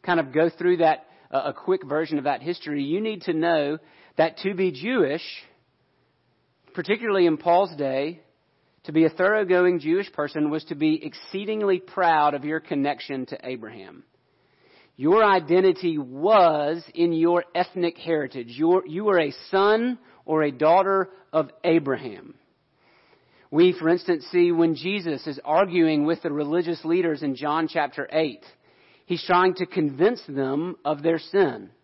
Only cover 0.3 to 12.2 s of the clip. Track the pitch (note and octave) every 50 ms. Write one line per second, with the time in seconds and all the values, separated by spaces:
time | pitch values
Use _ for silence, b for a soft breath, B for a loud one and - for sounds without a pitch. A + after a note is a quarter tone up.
0.3 | B2+ D#3 E3 E3+ - - E3+ F3+ F3+ E3 E3+ D#3 D#3 - - b b b b b
1.3 | - C#3 C#3 C#3+ C3+ - - - F#3+ F#3+ F#3 C3+ C#3+ D3+ D#3+ D#3 D#3 C#3+ C3 D3
2.3 | C#3 A2+ C3 E3 F3 - - D3+ D3 C#3+ C#3 C#3 D#3+ G3 A3 A3 G#3+ F3+ - F#3+
3.3 | E3 D#3+ D#3+ E3+ E3+ D#3 C#3+ C#3+ D3+ D#3 b b b b b b b - D#3 E3
4.3 | - - - F#3+ G3+ F3 F#3+ F#3 D3 C3 D#3 A3+ C4 A#3+ D#3+ C3+ D3 E3+ - -
5.3 | - - - _ _ _ _ _ _ _ _ _ _ _ _ _ _ _ _ _
6.3 | _ _ _ _ _ _ _ _ _ - E3 F#3 G#3 A3 A#3 A3 G3 F#3+ F3+ E3+
7.3 | D#3 D3 - F3 E3+ F3 G3 F3 E3 C#3+ D3 C3+ C3 C3+ C#3+ D#3 F3 - _ _
8.3 | _ _ _ _ _ _ _ _ _ _ _ - D3 D#3+ E3 D#3 D#3 - F#3 G3
9.3 | G#3+ G#3+ G#3 F3+ F#3 F3+ F3+ F3+ F3+ E3+ C#3 D#3 E3+ F#3+ G3 - _ - D3 C#3+
10.3 | - D3+ D3+ D3 D3+ D#3 D3+ - D#3 C#3+ D3+ D#3 D#3 - - D3+ - - - -
11.3 | - F#3+ G#3 G3 G#3+ G#3+ G#3 G3 F#3+ F3+ F#3 - - G3 F3+ E3+ D#3+ D3+